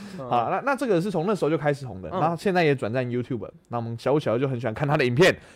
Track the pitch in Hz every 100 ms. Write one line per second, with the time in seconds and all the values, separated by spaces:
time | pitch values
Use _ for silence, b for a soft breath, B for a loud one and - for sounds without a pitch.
0 | B 185 127 123 117 185 254 277 262 175
1 | 202 170 180 196 143 160 147 139 131 95
2 | 85 185 160 165 208 180 156 135 104 127
3 | 123 120 120 123 - - - 120 117 117
4 | - 147 131 113 135 123 120 110 143 151
5 | 123 123 180 - B